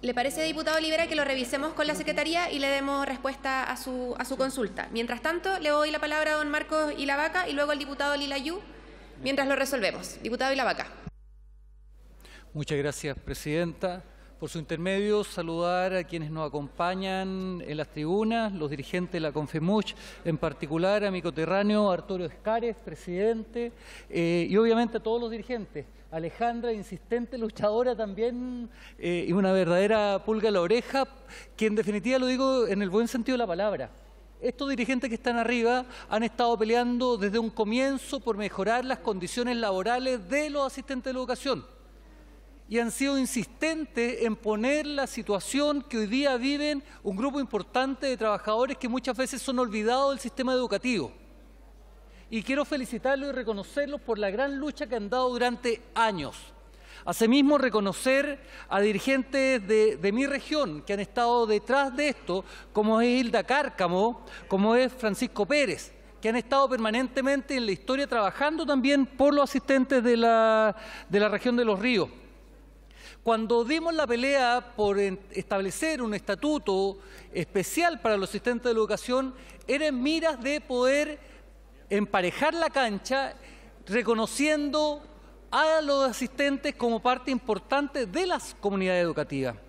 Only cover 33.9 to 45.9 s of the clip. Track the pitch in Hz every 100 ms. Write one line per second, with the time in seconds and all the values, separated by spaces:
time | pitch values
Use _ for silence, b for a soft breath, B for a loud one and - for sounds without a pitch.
33.9 | - - - - - 247 - 277 262 233
34.9 | 262 262 220 254 233 226 240 226 247 254
35.9 | B B 214 226 - 240 226 220 233 240
36.9 | 240 254 240 196 214 226 - 208 233 269
37.9 | 269 - 277 233 202 208 - 190 233 254
38.9 | 254 - 190 175 - 240 240 220 190 190
39.9 | 247 262 247 180 277 302 285 269 262 247
40.9 | 262 262 254 247 247 277 208 - - -
41.9 | - B B B B B B - 226 233
42.9 | - 277 277 254 - - - 311 320 302
43.9 | - 240 247 226 214 214 214 240 302 294
44.9 | 285 262 - 202 202 - 269 294 285 -